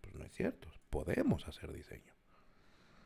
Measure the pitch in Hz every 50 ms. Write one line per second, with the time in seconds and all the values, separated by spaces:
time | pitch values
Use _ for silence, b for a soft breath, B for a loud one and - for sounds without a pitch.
0 | - - - - - - - - - 247 - - - - - - - - - 71
1 | 71 - - - - 285 190 - - - 78 - - - - - - - - -
2 | - - - - B B B B B B B B B B B B B B B B
3 | B